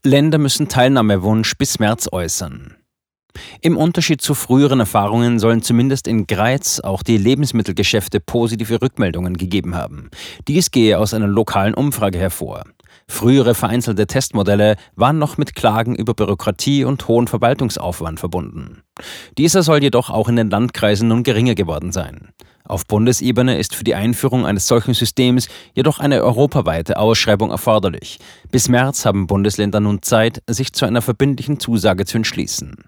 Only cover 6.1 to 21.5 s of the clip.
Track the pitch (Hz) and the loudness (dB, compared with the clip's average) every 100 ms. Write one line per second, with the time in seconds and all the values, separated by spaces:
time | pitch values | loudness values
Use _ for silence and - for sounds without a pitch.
6.1 | 113 98 101 110 139 - - - 95 - | -2 -2 0 0 0 -2 -6 -4 -6 0
7.1 | 110 104 135 143 117 104 90 - 110 - | 2 4 2 0 0 -2 -2 0 0 -2
8.1 | 104 - 120 117 110 110 117 131 - 98 | -6 -2 -2 -2 -2 -4 -2 -2 -2 -4
9.1 | 87 90 87 92 95 87 85 69 71 - | -2 -6 -4 -2 -2 -2 -6 -8 -12 -18
10.1 | - - - - 151 175 127 110 104 107 | -18 -18 -12 -2 0 2 2 4 4 2
11.1 | 113 101 101 107 101 98 113 143 127 104 | 0 0 0 0 0 0 0 -2 0 -2
12.1 | 90 92 - 78 90 - _ _ _ _ | -2 -4 -4 -10 -12 -16 _ _ _ _
13.1 | - 113 139 120 110 117 117 117 101 104 | 0 4 4 4 2 0 -2 -2 -2 0
14.1 | 135 - 107 98 101 107 107 - - 123 | -2 -2 -2 0 4 4 2 -6 0 0
15.1 | 156 147 - 151 - 113 107 110 120 110 | 2 -2 -4 -6 0 0 0 -2 -4 -4
16.1 | 113 101 98 - 95 - 143 127 139 - | -2 -2 -2 -4 -4 0 0 0 -4 0
17.1 | 117 120 113 120 135 123 - 87 82 85 | 0 2 0 0 0 -2 -4 -8 -6 -8
18.1 | 80 90 87 69 82 67 - _ - - | -8 -6 -6 -8 -12 -16 -20 _ -20 -18
19.1 | - - - 160 190 160 151 143 120 - | -18 -12 0 2 4 4 4 4 2 0
20.1 | 110 110 120 110 101 120 - 107 104 113 | -2 0 2 2 0 -2 0 0 2 2
21.1 | 113 123 110 123 | 2 2 2 2